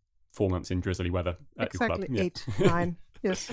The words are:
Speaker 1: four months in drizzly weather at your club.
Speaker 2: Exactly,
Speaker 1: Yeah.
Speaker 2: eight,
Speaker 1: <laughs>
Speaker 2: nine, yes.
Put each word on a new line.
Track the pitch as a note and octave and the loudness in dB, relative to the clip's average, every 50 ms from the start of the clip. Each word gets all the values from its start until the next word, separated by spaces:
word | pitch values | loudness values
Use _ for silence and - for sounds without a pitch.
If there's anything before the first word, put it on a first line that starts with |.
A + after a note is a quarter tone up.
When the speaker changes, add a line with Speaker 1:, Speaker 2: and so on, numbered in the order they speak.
| _ _ _ _ _ _ - | _ _ _ _ _ _ -2
Speaker 1:
four | - G#2 F#2+ | 0 2 2
months | F#2 F2+ - - | 2 0 -2 -2
in | F#2 F2+ | -2 -2
drizzly | F2 F#2+ F2+ F2+ F2+ F2 | 0 0 -2 0 -2 -2
weather | F2 F#2 E2+ F2+ - - - - - - | 0 0 0 -2 -4 -6 -12 -20 -4 -4
at | A#3 - - | -4 -2 0
your | - A#3+ A3 | -2 0 0
club. | F#3 - F#3+ | 0 -2 -2
Speaker 2:
Exactly, | - - G#3+ | -2 0 0
Speaker 1:
Yeah. | F#3 | 0
Speaker 2:
eight, | F3 - - - - G#2 | 0 -2 -6 -8 -4 -2
Speaker 1:
<laughs> | - | 4
Speaker 2:
nine, | - - F3 E3+ F3 F3+ E3+ - - - - - - | 6 6 6 6 2 0 -2 -6 -12 -20 -16 -4 -2
yes. | G#3 F#3 - - - | -2 -2 -2 -4 -6